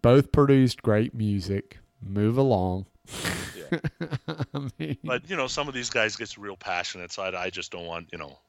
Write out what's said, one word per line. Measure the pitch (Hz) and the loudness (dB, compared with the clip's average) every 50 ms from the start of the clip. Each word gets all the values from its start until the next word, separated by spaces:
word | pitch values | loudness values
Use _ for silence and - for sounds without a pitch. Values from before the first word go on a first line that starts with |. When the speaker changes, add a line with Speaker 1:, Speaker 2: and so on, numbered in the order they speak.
Speaker 1:
both | - 120 123 143 139 - | 8 8 8 8 6 6
produced | - 147 143 139 139 135 131 120 - - - | 4 6 8 8 8 8 8 4 2 0 0
great | 113 107 107 117 - - | 2 4 4 2 0 -2
music. | 117 107 104 101 98 87 95 98 98 - _ - - - _ _ _ | -2 0 0 0 0 -2 -2 -4 -4 -6 _ -20 -20 -20 _ _ _
Move | - 98 98 101 104 110 117 | -12 -6 0 2 2 2 4
along. | 131 135 135 113 95 92 92 90 95 95 _ _ _ _ - - - - - - - - - - | 4 2 2 2 2 2 0 0 -2 -6 _ _ _ _ -14 -12 -6 -6 -4 -4 -4 -8 -10 -12
Speaker 2:
Yeah. | - - - | -14 -6 -6
Speaker 1:
<laughs> | 175 160 - 151 _ _ 170 - 151 123 _ - 160 156 147 _ - | -6 -2 -4 -6 _ _ -8 -8 -8 -8 _ -10 -6 -6 -6 _ -6
I | 143 143 127 - - | -8 -8 -8 -8 -8
mean | 160 151 135 - - | -8 -8 -8 -8 -4
Speaker 2:
But, | - 127 123 - 160 | -4 -4 -4 -4 -6
you | 190 | -4
know, | 165 131 | -4 -4
some | 127 - 156 143 | -2 -2 -4 -4
of | 147 135 | -4 -6
these | 127 120 - | -6 -6 -2
guys | - 120 110 110 104 | 0 0 0 0 -2
gets | - 117 - - | -6 -10 -12 -10
real | 107 101 101 98 | -12 -12 -12 -12
passionate, | 90 - 101 90 87 87 - - 95 87 87 | -10 -6 -4 -4 -4 -4 -6 -8 -10 -12 -12
so | - - 95 | -8 -6 -6
I, | 95 92 90 90 | -6 -4 -4 -6
I | 95 | -6
just | 92 92 82 - | -6 -8 -10 -10
don't | - 87 85 | -12 -12 -10
want, | 82 82 85 85 _ | -10 -10 -10 -10 _
you | - | -12
know | 82 76 71 65 _ _ | -12 -12 -14 -16 _ _